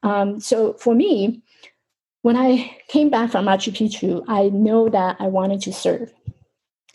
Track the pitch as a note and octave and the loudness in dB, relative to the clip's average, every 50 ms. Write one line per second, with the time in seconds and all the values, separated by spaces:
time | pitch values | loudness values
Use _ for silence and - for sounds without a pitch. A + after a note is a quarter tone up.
0 | - G3+ G#3 G3+ G3 G3+ G3+ A3 - - A#3 A3+ A3 - - - - A#3+ A3+ A#3 | -2 -2 0 0 0 -2 -4 -8 -2 -2 0 2 0 -2 -2 -2 0 2 2 2
1 | F#4 G#4 D4 G3+ G3 A#3 A#3 - _ _ _ _ - - _ _ _ _ _ _ | 2 2 2 0 0 -2 -4 -6 _ _ _ _ -20 -20 _ _ _ _ _ _
2 | _ _ _ _ - A#3 A#3 B3+ C4 C4 B3+ B3 B3 - - - _ - - D4+ | _ _ _ _ 0 0 2 4 4 2 2 2 0 -6 -14 -20 _ -2 0 2
3 | D4+ D4 B3+ A3 A#3 A#3 - F#3 G3+ G3 G3 G3 - A3 G3 - G#3+ G#3+ - - | 2 4 2 0 -2 0 -2 0 2 2 0 0 0 -6 -4 -2 -2 -2 -2 -4
4 | - F#3+ F3 E3+ - - A3 G3+ G3+ G3+ G3+ G3+ A3 G#3+ A3 A3+ A3+ A3+ G#3+ F#3+ | -4 -4 -4 -4 -4 -4 0 0 2 2 2 2 2 2 4 2 2 2 0 0
5 | F#3 F#3 F#3 - G3 F#3+ F#3+ F#3+ F#3+ G3 G3 G3 - F#3+ G3 - - F3+ - - | 0 -2 -4 -4 -4 -2 -2 0 -2 -2 -2 -4 -6 -8 -10 -4 -2 -2 -2 -2
6 | A#3 A#3 _ _ - - - _ _ _ _ _ _ _ _ _ _ _ | -6 -12 _ _ -16 -16 -16 _ _ _ _ _ _ _ _ _ _ _